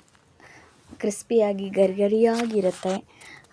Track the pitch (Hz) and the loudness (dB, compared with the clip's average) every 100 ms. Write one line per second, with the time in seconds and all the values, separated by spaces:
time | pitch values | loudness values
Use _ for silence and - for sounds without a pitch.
0 | _ _ _ _ - - - _ - - | _ _ _ _ -20 -20 -20 _ -20 -8
1 | 214 - - 233 208 196 196 190 190 190 | -6 -6 -2 2 2 0 -4 2 2 2
2 | 202 220 233 233 233 214 185 - 185 190 | 0 4 2 2 -2 0 0 -2 -4 -4
3 | - - - - - | -6 -20 -20 -20 -4